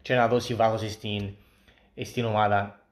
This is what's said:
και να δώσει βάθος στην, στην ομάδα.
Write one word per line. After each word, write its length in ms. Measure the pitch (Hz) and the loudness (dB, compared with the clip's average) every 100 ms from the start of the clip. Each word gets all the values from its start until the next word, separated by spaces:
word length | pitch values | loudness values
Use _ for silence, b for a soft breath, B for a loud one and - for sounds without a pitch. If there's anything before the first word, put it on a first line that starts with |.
και 140 | - 127 | 0 2
να 120 | 117 | 4
δώσει 260 | 123 - | 2 0
βάθος 380 | 113 113 110 107 | 0 2 2 -6
στην, 380 | 107 107 104 101 - b b b b b - | -8 -6 -6 -6 -10 b b b b b -14
στην 220 | 120 - 113 | -8 -4 0
ομάδα. 540 | 107 104 101 101 - _ | 2 4 2 0 -10 _